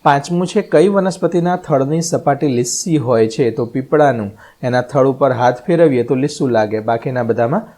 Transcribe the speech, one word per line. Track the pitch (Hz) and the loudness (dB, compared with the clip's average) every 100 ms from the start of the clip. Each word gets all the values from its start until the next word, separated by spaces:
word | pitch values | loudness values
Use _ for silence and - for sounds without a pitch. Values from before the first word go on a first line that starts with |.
પાંચમું | 156 143 143 175 180 | 2 0 0 -2 -2
છે, | 214 | -4
કઈ | 190 151 185 | 0 2 4
વનસ્પતિના | 196 190 - 170 175 175 180 | 2 -2 -2 -2 0 -2 -4
થડની | 180 143 135 160 | -2 0 0 -2
સપાટી | 165 131 147 139 151 | -2 -2 -2 0 0
લીસી | 123 123 - 185 151 | 0 -2 -4 -2 -2
હોય | 123 113 110 | 2 2 2
છે? | - 123 | 2 -2
તો | 113 117 | 0 -4
પીપળાનું, | 135 131 151 147 120 101 - - _ | -6 -2 2 2 2 -6 -10 -20 _
એના | 127 123 | -2 -2
થડ | 123 143 135 | 0 2 2
ઉપર | 135 139 | 2 0
હાથ | 120 127 127 - | 2 0 0 -2
ફેરવીએ | 165 165 127 | 2 4 2
તો | 117 | 0
લીસું | 131 147 - 139 | -2 -2 -2 0
લાગે, | 113 107 107 | 0 0 -2
બાકીના | 110 117 143 127 | -2 -4 -4 -4
બધામાં | 117 113 117 185 - | -2 0 0 -2 -6